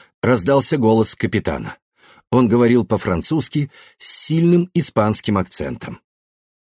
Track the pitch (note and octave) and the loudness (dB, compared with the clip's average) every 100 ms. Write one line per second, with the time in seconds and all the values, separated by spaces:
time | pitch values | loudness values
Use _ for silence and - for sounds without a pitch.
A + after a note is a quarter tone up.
0 | - _ G#2+ B2 F2+ C#3 - D3+ A2 A2+ | -20 _ 0 0 2 0 2 0 4 4
1 | G#2+ - A2 G#2 - C#2+ A1 - _ _ | 2 -2 -2 -2 -4 -6 -8 -14 _ _
2 | _ _ - A#2+ B2 A#2 A#2+ A#2+ G#2+ G#2+ | _ _ -2 2 4 4 4 2 2 -2
3 | - F2 - D#3+ - D3+ D3 - - - | -2 -4 -2 -4 -2 -4 -6 -8 -20 -14
4 | - - - D#3+ E3+ F3 F3 F3 D3 - | -10 -8 -4 0 4 4 2 -2 -2 0
5 | G#2+ G#2 - G2+ F2+ - C#2+ B1 - - | 0 0 -2 -2 -2 -6 -8 -10 -12 -16
6 | _ _ _ _ _ _ | _ _ _ _ _ _